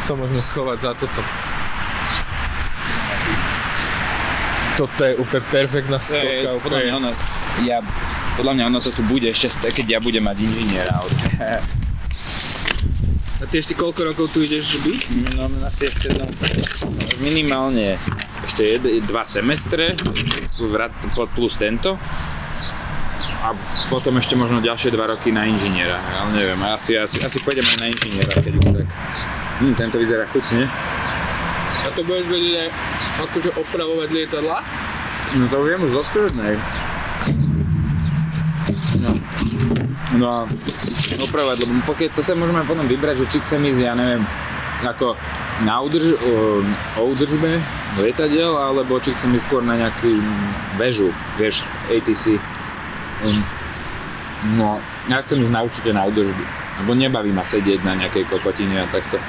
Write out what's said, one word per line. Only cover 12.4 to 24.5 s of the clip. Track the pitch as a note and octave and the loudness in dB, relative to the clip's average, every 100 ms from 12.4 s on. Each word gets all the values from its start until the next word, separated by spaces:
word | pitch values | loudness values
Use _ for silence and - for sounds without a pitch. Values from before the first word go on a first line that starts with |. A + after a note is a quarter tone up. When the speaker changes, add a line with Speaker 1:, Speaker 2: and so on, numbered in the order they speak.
| - - - - - - - - - - | 0 0 0 2 2 2 2 2 0 -2
Speaker 1:
A | |
ty | C3+ D#3+ | 0 -2
ešte | D3+ | 0
koľko | E3 E3+ E3 D#3+ | -2 -2 0 -2
rokov | D#3 D#3 | 0 0
tu | D#3+ | 2
ideš | D3+ D3+ D3+ D3 | 2 2 0 0
byť? | C#3 A3+ - A#2+ B2 | 0 0 0 0 0
Speaker 2:
No, | - C3 C3+ C3+ | 0 0 0 -2
asi | - C#3 | -2 -2
ešte, | - C3+ | 0 0
no, | C3 - - - - - - - - C3 - | 0 -2 -4 -2 0 -2 -2 -4 -4 -2 -2
minimálne | C#3 D#3 D3+ C3+ C3+ B2+ G#2 F#2 - G2 - - | 0 2 2 2 2 2 0 0 -2 -4 -6 -8
ešte | - - | -6 2
jed-, | G#2+ A#2 B2+ A2+ | 2 4 2 2
dva | G#2 G#2+ A2 | 0 -2 0
semestre, | - A2+ D3+ - E3+ E3 F3+ - - - - - - | 0 2 0 0 0 0 0 -2 -2 0 -2 -2 -2
vrat-, | A2+ G#2+ A#2 - G#2+ | 0 0 -2 -4 -4
po-, | - A2+ | -2 0
plus | B2 A#2+ - | 0 0 0
tento. | G#2+ A2+ F#3+ F#3+ - - - - - - - - - - - - - - | 0 0 0 -2 -4 -4 -4 -6 -6 -4 -4 -6 -4 -2 0 -2 -4 -2
A | A2 G#2+ - - - | -2 -2 -2 -2 0
potom | C3 C3 B2+ | 0 2 2
ešte | A#2 | 2
možno | B2+ A#2+ | 2 4